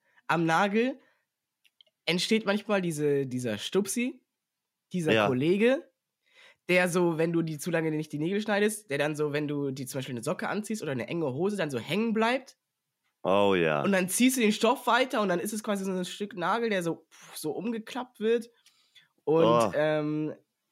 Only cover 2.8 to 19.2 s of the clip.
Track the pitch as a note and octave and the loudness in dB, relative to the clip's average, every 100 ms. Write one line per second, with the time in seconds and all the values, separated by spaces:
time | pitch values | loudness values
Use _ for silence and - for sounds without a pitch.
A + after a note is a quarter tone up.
2.8 | F3+ D3+ D3 C#3+ C3+ B2 B2 G#2+ - - | 0 0 0 2 0 -4 -4 -4 -2 -2
3.8 | G3+ - B3 - _ _ _ _ _ _ | -2 -2 -4 -6 _ _ _ _ _ _
4.8 | _ F3+ D#3 A2 G#2 B2+ D3+ F#3+ A#3 C4+ | _ -4 2 4 4 2 2 4 4 2
5.8 | - _ _ _ _ _ - _ - F3+ | -4 _ _ _ _ _ -20 _ 0 2
6.8 | F3+ F3 F3 D#3+ E3 E3+ E3 D3+ - E3 | 4 2 2 2 0 0 -2 -6 -4 -2
7.8 | D#3+ D3+ D#3 D3 D#3+ G3+ G#3+ G3+ G#3 G#3+ | 0 -2 -4 -4 -2 -2 -2 0 0 -2
8.8 | - C#3 D3 D3 D3+ C#3+ D3 D3 C#3+ C3+ | -6 -2 -2 -2 -2 -2 -4 -4 -4 -6
9.8 | C3 C#3 C3 B2 A2+ C#3+ - E3+ G#3 A3 | -8 -8 -8 -6 -6 -4 -4 -4 -6 -6
10.8 | A3 C3 A2+ E3+ D3+ B2+ F#3+ G3+ D#3+ B2+ | -6 -6 -4 -4 -4 -2 -2 -2 -4 -4
11.8 | G#2+ F3+ A3+ G#3+ A3+ C4 C4 _ _ _ | -4 -2 0 0 0 -2 -6 _ _ _
12.8 | _ _ _ _ - G2 G2+ F#2+ D#2+ D2 | _ _ _ _ 2 4 6 4 4 2
13.8 | F#3 F#3+ F3+ - B3 C4 G#3+ G#3+ A3+ C#4 | 2 0 0 2 2 4 2 2 2 2
14.8 | - A#3 C4 B3 G#3 F3 G#3 G#3+ G#3+ G3+ | 2 2 2 0 0 0 -2 -6 -4 -4
15.8 | F#3+ F#3 F3+ - G3+ F#3+ E3+ A3+ A3+ G3 | -2 -4 -6 -8 -10 -4 -2 0 0 -2
16.8 | E3+ D#3 _ - - - D#3 - G3 A3+ | -2 -4 _ -20 -20 -10 -6 -4 -6 -6
17.8 | A3 B3 B3 - G#3+ A#3 A3 _ _ _ | -8 -10 -10 -4 0 0 -2 _ _ _
18.8 | _ _ _ _ | _ _ _ _